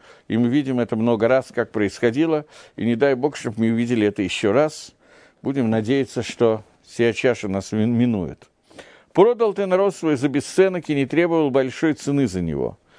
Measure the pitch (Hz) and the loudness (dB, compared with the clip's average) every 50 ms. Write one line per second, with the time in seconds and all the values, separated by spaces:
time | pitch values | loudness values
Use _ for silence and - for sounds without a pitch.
0 | _ - - - _ - 101 113 123 117 127 147 139 131 131 123 117 - 120 110 | _ -20 -20 -18 _ -4 0 0 2 2 2 0 0 0 -2 -2 -2 -2 -2 -2
1 | 113 120 117 107 113 117 127 131 127 - - - 113 - - 107 104 98 - - | 0 0 2 2 2 2 2 2 0 -2 -4 -6 -6 -4 -2 -2 -2 -2 -2 0
2 | 123 120 113 139 165 165 156 151 147 - - - - - _ - 98 117 117 113 | 0 0 2 0 0 0 0 -2 -4 -6 -16 -20 -20 -16 _ -4 -2 -2 0 2
3 | 143 139 135 123 127 117 135 - - 123 107 110 113 113 117 113 120 117 123 113 | 2 2 2 2 -2 -4 -4 -4 -10 -8 -4 0 0 0 2 0 0 0 0 2
4 | 107 104 101 - 98 90 - - - 104 101 131 151 156 - - - - _ _ | 2 0 0 0 -4 -4 -4 -2 0 2 2 2 2 0 -2 -8 -18 -20 _ _
5 | _ _ _ - - _ _ _ - 117 139 139 120 110 110 110 107 110 135 139 | _ _ _ -20 -20 _ _ _ -8 -6 -2 -2 0 0 0 0 0 0 0 0
6 | 127 - - 123 113 - - - 120 113 110 107 107 _ _ _ _ - - - | 0 -2 -4 -8 -8 -6 -2 0 2 2 2 0 -4 _ _ _ _ -10 -2 0
7 | 117 117 107 - - 127 117 - - 101 95 98 95 - 107 110 107 117 120 117 | 0 0 0 2 0 0 0 0 -2 -4 -4 -4 -4 -4 -2 -2 0 0 2 2
8 | 123 123 113 98 85 67 - - - _ _ _ _ _ - - - - - - | 2 0 0 -2 -4 -6 -8 -14 -20 _ _ _ _ _ -20 -20 -20 -20 -20 -20
9 | _ _ - 160 196 233 240 214 233 214 185 196 202 190 185 185 196 202 - - | _ _ 4 4 6 6 4 2 0 -2 -2 -2 -2 0 2 2 2 0 -2 -2
10 | 170 156 151 120 131 147 131 143 - - - - 190 190 185 175 147 - 151 139 | -2 0 0 0 0 -2 -2 -2 -4 -2 2 4 4 4 2 -2 -4 -4 -2 -2
11 | 135 117 - 156 175 170 165 165 151 139 123 139 131 131 - - 165 160 147 - | -2 0 0 0 2 2 2 2 2 2 2 2 0 0 -2 -2 0 0 0 -2
12 | - 139 143 143 135 104 87 92 87 82 73 69 64 55 - - _ _ _ | -2 -2 0 0 0 0 0 -2 -4 -2 -2 -2 -4 -4 -6 -10 _ _ _